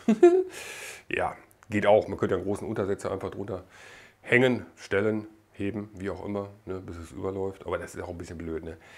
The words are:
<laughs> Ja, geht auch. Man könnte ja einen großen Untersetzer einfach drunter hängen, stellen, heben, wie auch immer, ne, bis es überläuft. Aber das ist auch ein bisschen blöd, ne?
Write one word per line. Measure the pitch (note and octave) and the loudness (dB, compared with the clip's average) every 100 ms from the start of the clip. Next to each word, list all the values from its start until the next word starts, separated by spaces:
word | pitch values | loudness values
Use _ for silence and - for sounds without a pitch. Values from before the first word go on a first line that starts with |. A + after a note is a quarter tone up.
| - | 0
<laughs> | G#3+ F4 F#4 F#4 - - - - - - | 8 8 8 2 -6 -14 -12 -14 -16 -6
Ja, | - F2 - - _ - | -2 -2 -4 -16 _ -4
geht | G#2 G2+ | 2 6
auch. | G#2 - | 6 6
Man | F#2+ | -2
könnte | G#2 | 0
ja | F#2+ | 0
einen | F#2+ | -2
großen | G#2 G#2 | -4 -4
Untersetzer | A2 G2 G2 G2 | -4 -2 -2 -4
einfach | F#2+ F#2+ | -4 -6
drunter | G#2 G2+ F#2 - - - - - _ | -8 -8 -10 -12 -20 -20 -20 -20 _
hängen, | - B2 B2+ A#2+ - - | 2 6 6 2 -4 -16
stellen, | - G2 G#2+ A2 G#2+ - _ | -2 0 2 -2 -6 -16 _
heben, | - G2+ G2+ G#2 | -6 -6 -4 -8
wie | F#2 F#2+ | -8 -8
auch | F2 G2 | -6 -6
immer, | G2+ G2 G2+ - | -6 -6 -12 -10
ne, | F#2 | -10
bis | F#2+ E2+ | -10 -14
es | E2 | -14
überläuft. | - F#2+ F#2+ F#2+ F#2+ - | -8 -6 -4 -6 -6 -6
Aber | F2+ | -6
das | E2+ | -6
ist | F#2 | -10
auch | F2 | -10
ein | E2+ | -10
bisschen | F2 E2+ | -10 -10
blöd, | E2+ D#2+ | -6 -6
ne? | E2 D#2+ - | -8 -12 -18